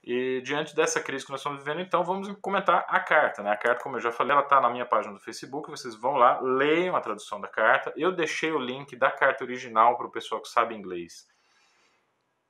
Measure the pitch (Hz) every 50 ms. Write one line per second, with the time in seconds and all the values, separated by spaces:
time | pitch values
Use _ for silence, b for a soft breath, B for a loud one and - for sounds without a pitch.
0 | _ 110 123 123 127 127 131 131 123 131 143 147 156 151 - 151 156 160 160 156
1 | - - 135 135 131 - 139 131 - 147 143 139 139 147 151 170 185 185 - 170
2 | 180 170 190 196 190 208 202 - - 185 196 190 190 - 175 190 - - 170 185
3 | 185 - 170 156 143 - - - 104 101 104 - - 120 123 - - 135 131 117
4 | 107 117 117 - 135 127 143 143 139 - 139 135 127 120 123 123 120 - 117 110
5 | 101 104 101 98 - 113 113 - - 131 131 147 147 - 151 - - 123 110 104
6 | 117 131 143 131 120 127 147 - 131 131 127 131 139 147 156 170 180 185 170 131
7 | - 117 107 101 - - 110 98 98 98 - - 110 117 131 139 - - - -
8 | 151 185 185 170 165 156 - - - 160 160 147 127 123 127 135 143 - 131 123
9 | 127 143 - - 151 135 127 - 135 123 123 123 127 123 113 110 113 120 123 123
10 | 120 - - 117 - - 113 107 - - - 123 113 113 113 107 95 92 90 87
11 | 85 82 - - - _ _ _ _ _ _ _ _ _ _ _ _ _ _ _
12 | _ _ _ _ _ _ _ _ _ _